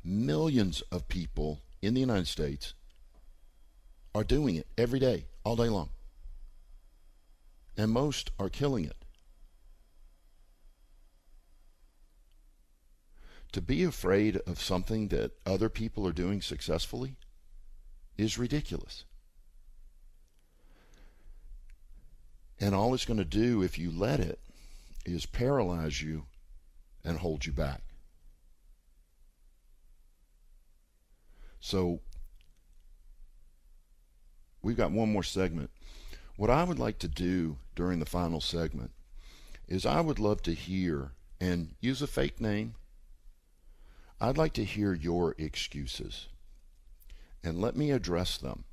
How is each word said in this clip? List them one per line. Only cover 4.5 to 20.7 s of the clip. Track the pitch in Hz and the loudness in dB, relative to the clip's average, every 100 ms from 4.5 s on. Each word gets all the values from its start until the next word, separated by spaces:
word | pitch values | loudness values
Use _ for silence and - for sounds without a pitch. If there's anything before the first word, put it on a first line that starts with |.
| 82 | 2
it | - - | -2 0
every | 120 131 | 2 4
day, | 127 95 - - | 4 2 -2 -6
all | 107 117 | -2 2
day | 117 | 4
long. | 104 78 - - - - - - - - - - - - - - - - - - - | 2 0 -6 -12 -14 -14 -12 -14 -18 -20 -20 -20 -20 -20 -20 -20 -20 -20 -20 -12 0
And | 107 | 4
most | 113 147 131 - - | 4 4 0 -4 -2
are | 95 | -4
killing | - 143 127 76 | 0 2 2 -2
it. | - - - - - - - - - - - - - - - - - - - - - - - - - _ - - - - _ - - - - - _ _ _ _ - _ - - - - | -6 -16 -20 -20 -20 -20 -20 -20 -20 -20 -20 -20 -20 -20 -20 -20 -20 -20 -20 -20 -20 -20 -20 -20 -20 _ -20 -20 -20 -20 _ -20 -20 -20 -20 -20 _ _ _ _ -20 _ -20 -18 -16 -8
To | - | -6
be | 85 147 | 2 4
afraid | 180 - 90 98 107 95 - | 4 2 4 6 6 2 -2
of | 87 | -4
something | - 92 - 110 104 | 0 0 2 0 2
that | 69 58 - - | 0 0 -4 0
other | 98 113 | 2 2
people | - 117 - 95 | 2 -4 0 0
are | |
doing | 80 87 101 | 0 0 0
successfully | - - - 82 - 120 135 135 - - - - - - - - - - | -2 -6 0 0 0 -4 -6 -8 -18 -20 -20 -18 -16 -16 -16 -18 -14 0
is | 110 110 | 0 2
ridiculous. | 120 147 - 76 - - - - - - - - - - - - - - - - _ _ - | 0 0 0 -6 -6 -14 -14 -20 -20 -20 -20 -20 -20 -20 -20 -20 -20 -20 -20 -20 _ _ -20